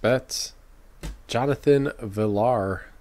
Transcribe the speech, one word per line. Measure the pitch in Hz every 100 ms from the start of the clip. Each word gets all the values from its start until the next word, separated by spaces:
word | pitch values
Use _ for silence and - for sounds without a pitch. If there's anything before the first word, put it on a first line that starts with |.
Betts, | 110 127 - - - - - - - - - - -
Jonathan | 117 139 139 147 139 139 -
Villar | 113 104 107 101 117 120 98 95 - -